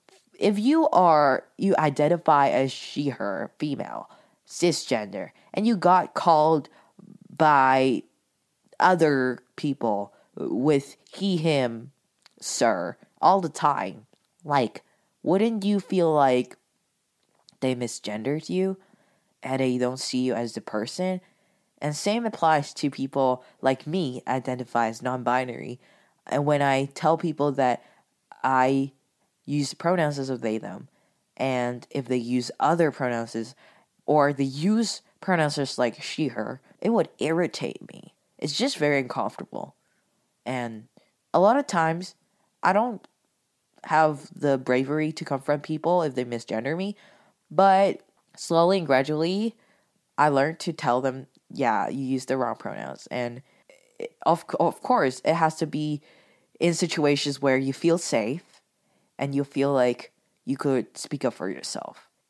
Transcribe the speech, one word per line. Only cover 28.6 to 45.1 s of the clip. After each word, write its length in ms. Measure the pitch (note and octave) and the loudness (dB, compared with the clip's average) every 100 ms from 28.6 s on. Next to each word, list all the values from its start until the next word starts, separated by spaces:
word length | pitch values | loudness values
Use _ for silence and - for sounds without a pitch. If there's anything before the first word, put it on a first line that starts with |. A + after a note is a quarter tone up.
| C3 C3+ C#3 - _ _ _ _ - | 4 2 -2 -8 _ _ _ _ -6
use 280 | D3 C3+ | -4 -4
pronouns 460 | - E3+ F3+ D3+ C#3 | -4 -2 0 0 -2
as 100 | C3+ | -6
a 80 | B2 | -4
they, 220 | A2+ A2 | -4 -4
them, 280 | G2 F#2+ C3 _ _ _ _ - | -8 -14 -18 _ _ _ _ -6
and 520 | C3 B2+ B2 B2 - | -4 -2 -4 -6 -8
if 180 | C#3 B2 | -8 -2
they 100 | B2+ | -2
use 340 | A#2 B2+ B2 - | 0 -2 -2 -2
other 320 | C#3+ E3+ D#3 | 0 2 2
pronouns 440 | - B2+ A#2 A#2 A2+ | 0 -4 -4 -4 -6
as, 200 | A2+ - _ _ _ _ - | -8 -12 _ _ _ _ 0
or 260 | D3+ C#3+ | 2 4
they 120 | C#3 | 2
use 580 | C3+ C#3 F#3 A3 A3 - - _ | -4 -2 0 2 0 -6 -16 _
pronouns 360 | - F3 D3 C#3+ | -2 2 2 0
as, 220 | C3+ - | -4 0
like, 220 | A#2+ - | -2 -2
she, 260 | - - C#3+ | -10 -4 -4
her, 340 | A2 A2 C3 _ _ | -4 -8 -10 _ _
it 120 | G#3+ | 0
would 180 | A3+ - - | 0 0 -4
irritate 760 | C#3+ E3 E3 - - - - | -2 0 -2 -4 -8 -8 -16
me. 220 | - - _ _ _ | -20 -20 _ _ _
It's 200 | D3+ C#3+ | -6 -2
just 200 | C4 - | -4 0
very 220 | D3 C#3+ | 0 0
uncomfortable. 760 | B2 C3 G#3 - - - C#3 _ _ _ _ _ _ _ A#2+ | -2 -4 -6 -6 -12 -12 -12 _ _ _ _ _ _ _ -8
And 420 | B2+ A#2 A2 A#2 _ _ _ _ | -6 -6 -10 -18 _ _ _ _
a 60 | E3 | 4
lot 180 | G3+ C4+ | 4 4
of 80 | C#4 | 0
times, 480 | F3 D#3+ E3+ F#3 - _ _ _ _ | 0 0 -2 -8 -16 _ _ _ _
I 100 | F3 | 2
don't 340 | G3 B3 G#3 - _ _ _ _ _ _ _ | 2 0 -6 -14 _ _ _ _ _ _ _
have 460 | - D#3 D#3 C#3+ - - | 0 4 4 2 -10 -4
the 220 | C#3+ C3+ | 0 0
bravery 540 | B2+ B2+ C3+ D#3 D#3 | 2 0 0 -2 -2